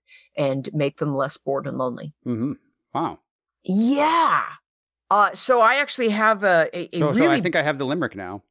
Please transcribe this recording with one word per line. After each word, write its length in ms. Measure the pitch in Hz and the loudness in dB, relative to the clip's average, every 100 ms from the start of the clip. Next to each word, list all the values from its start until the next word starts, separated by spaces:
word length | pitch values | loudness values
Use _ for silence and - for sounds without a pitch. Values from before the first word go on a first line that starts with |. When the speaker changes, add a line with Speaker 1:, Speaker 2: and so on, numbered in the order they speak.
| _ - _ | _ -20 _
Speaker 1:
and 320 | - 139 135 127 | -4 -2 -2 -4
make 240 | 151 139 - | -2 -2 -2
them 180 | 151 | -4
less 220 | 135 139 - | -2 -4 -6
bored 300 | - 139 139 | -4 -4 -4
and 100 | 127 | -6
lonely. 380 | 131 120 151 - 127 | -6 -6 -12 -12 -6
Speaker 2:
Mm-hmm. 260 | 113 135 139 _ _ _ | -4 -4 -8 _ _ _
Wow. 240 | 139 156 76 _ _ _ _ | -6 -6 -8 _ _ _ _
Speaker 1:
Yeah. 840 | - 190 233 285 302 330 311 156 - - _ _ _ _ - | -4 0 2 2 2 2 2 0 -2 -10 _ _ _ _ -2
Uh, 240 | 202 196 | 2 2
so 260 | 180 - 247 | 0 2 4
I 140 | 226 | 4
actually 340 | 269 285 - 233 | 4 -2 -2 0
have 340 | 208 220 214 | 2 2 2
a, 280 | 196 170 156 | 4 4 2
a, 160 | 175 165 170 | -2 -8 -2
a 20 | |
Speaker 2:
So, 60 | 151 | 0
Speaker 1:
really 100 | 202 | 4
Speaker 2:
so 100 | 330 | 4
I 80 | 294 | 4
think 120 | 175 | 2
I 60 | 160 | 0
have 140 | 147 139 | 0 0
the 80 | |
limerick 320 | 135 165 127 98 | -2 -2 -4 -6
now. 280 | 90 98 - | -12 -12 -16